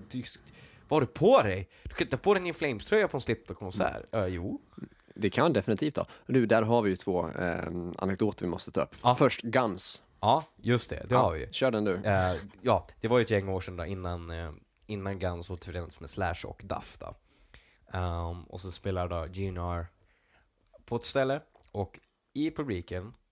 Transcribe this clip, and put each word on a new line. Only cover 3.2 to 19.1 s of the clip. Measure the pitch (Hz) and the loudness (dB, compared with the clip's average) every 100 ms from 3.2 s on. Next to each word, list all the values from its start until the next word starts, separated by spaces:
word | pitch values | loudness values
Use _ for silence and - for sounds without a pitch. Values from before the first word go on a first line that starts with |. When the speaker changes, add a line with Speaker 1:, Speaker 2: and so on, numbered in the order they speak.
Speaker 1:
Slipknot-konsert." | 123 113 - 92 95 95 - - - | -2 -2 -4 -10 -6 -2 -2 -4 -4
Speaker 2:
Mm. | 113 | -2
Speaker 1:
"Ja, | 92 | -2
jo." | 90 92 285 _ - - _ - | -2 -6 -8 _ -16 -16 _ -20
Speaker 2:
Det | - 101 | -2 0
kan | - | 4
man | 165 | 4
definitivt | 117 - 104 151 - | 4 2 0 0 -2
ha. | - - - | -6 -8 0
Nu, | 127 107 | 2 6
där | 113 | 4
har | 110 120 | 6 4
vi | 104 | 2
ju | 92 | 0
två, | - 90 82 | 0 0 0
eh, | - 87 87 - 87 87 - | -2 -2 -2 -4 -6 -6 -4
anekdoter | 95 98 107 - | -2 2 0 0
vi | 90 | -4
måste | 85 - | -4 -4
ta | - | -2
upp. | 69 - | -2 0
Speaker 1:
Ja. | 123 | 4
Speaker 2:
Först | 127 135 - | 6 4 4
Guns. | 117 127 117 92 - - _ - | 0 2 2 0 -2 -2 _ 0
Speaker 1:
Ja, | 104 147 151 _ | 4 4 2 _
just | 113 120 - | 0 0 0
det. | - - | -6 2
Det | |
Speaker 2:
Ja, | 127 | 4
Speaker 1:
har | 98 | 4
vi. | 78 - | 0 -6
Speaker 2:
kör | - 131 | 0 0
den | 110 | 2
du. | 104 90 | 0 0
Speaker 1:
Eh, | 107 98 92 87 101 - | 2 2 2 0 -6 -4
ja, | 123 95 - - | 2 2 0 -6
det | 113 | 2
var | 123 | 4
ju | |
ett | 113 | 4
gäng | 104 95 | 2 2
år | 92 | -4
sedan | 95 90 | -4 -8
då, | |
innan, | 82 95 90 87 85 | -6 -6 -6 -6 -8
eh, | 82 80 - _ _ - | -8 -8 -12 _ _ -10
innan | 104 98 98 | -6 -6 -2
Guns | 92 87 85 | -4 -4 -8
återförenades | 90 - 87 82 - | -10 -8 -8 -10 -12
med | - | -10
Slash | - 90 85 - | -4 -2 -4 -8
och | - | -12
Duff | 98 92 - - | -8 -8 -10 -16
då. | 50 - _ _ _ - _ _ _ | -16 -16 _ _ _ -20 _ _ _
Ehm, | 92 90 85 85 87 | -4 -2 -2 -4 -8
och | - 92 | -10 -12
så | 92 | -10
spelar | - 98 92 | -8 -4 -2
då | 87 | -2